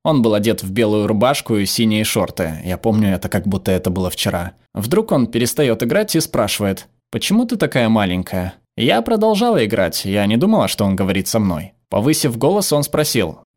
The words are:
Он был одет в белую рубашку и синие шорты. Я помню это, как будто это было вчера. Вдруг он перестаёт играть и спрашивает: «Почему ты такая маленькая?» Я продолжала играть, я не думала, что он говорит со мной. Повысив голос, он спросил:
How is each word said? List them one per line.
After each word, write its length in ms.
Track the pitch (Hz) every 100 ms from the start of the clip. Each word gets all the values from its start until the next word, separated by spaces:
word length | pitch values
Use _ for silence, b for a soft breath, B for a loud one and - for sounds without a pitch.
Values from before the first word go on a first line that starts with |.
Он 200 | 165 147
был 120 | 113
одет 300 | 104 107 98
в 80 | 95
белую 340 | 98 110 107 104
рубашку 500 | 107 123 143 - 107
и 100 | 98
синие 360 | - 113 107
шорты. 600 | 110 110 90 - 82 78
Я 140 | 85 92
помню 320 | 113 107 104
это, 180 | 98 95
как 180 | 101 92
будто 240 | 95 -
это 200 | 92 95
было 200 | 92 90
вчера. 420 | - 101 87 87 - _
Вдруг 400 | - 104 185 220
он 160 | 156 113
перестаёт 560 | 117 120 - 139 110
играть 320 | 120 180 214 165
и 40 |
спрашивает: 680 | - - 104 - 101 95 - _ _
«Почему 320 | 113 - 214
ты 120 | 240 220
такая 320 | 147 135 113
маленькая?» 680 | 110 98 95 87 95 92 - _ -
Я 260 | 123 277
продолжала 640 | 233 220 220 202 240 196
играть, 400 | 107 107 87 -
я 220 | 98 101 101
не 100 | 113
думала, 300 | 190 214 98
что 180 | -
он 120 | 101 95
говорит 320 | 95 95 92
со 100 | 113
мной. 360 | 101 80 - _ -
Повысив 460 | 95 123 156 143 113
голос, 360 | 135 202 190
он 100 | 147
спросил: 560 | 143 151 147 120 85 - _